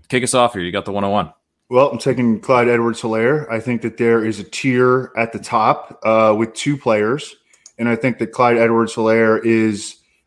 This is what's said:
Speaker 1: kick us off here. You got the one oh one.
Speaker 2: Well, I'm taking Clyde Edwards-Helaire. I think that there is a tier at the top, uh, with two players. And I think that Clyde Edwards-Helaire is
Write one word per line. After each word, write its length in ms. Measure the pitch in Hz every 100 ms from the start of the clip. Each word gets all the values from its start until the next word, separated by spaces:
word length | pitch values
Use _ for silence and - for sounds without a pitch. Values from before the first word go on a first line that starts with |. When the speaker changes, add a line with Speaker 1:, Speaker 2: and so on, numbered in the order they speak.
| -
Speaker 1:
kick 140 | 127
us 120 | 123
off 180 | 127 120
here. 100 | 98
You 80 | 87
got 140 | 95
the 80 | 95
one 100 | 101
oh 80 | 101
one. 220 | 104 80 _ _ _ -
Speaker 2:
Well, 220 | 127 143
I'm 80 | 123
taking 400 | 143 123 120 107
Clyde 300 | - 127 117
Edwards-Helaire. 840 | 120 117 110 117 110 117 151 147
I 80 | 113
think 240 | 123 117
that 140 | 117 -
there 280 | 117 117
is 140 | 110 101
a 60 |
tier 680 | 95 - 135 123 127 127 123 -
at 160 | 113
the 80 | 101
top, 580 | - 117 113 151 - -
uh, 280 | 110 110 110 107
with 160 | 117
two 220 | - 143 143
players. 580 | 123 107 107 147 - - _ _ - -
And 120 | 117
I 80 | 113
think 220 | 127 117
that 100 | 113
Clyde 280 | - 120 117
Edwards-Helaire 880 | 117 113 113 - 110 113 110 110
is 520 | 117 110 110 104 - - _ _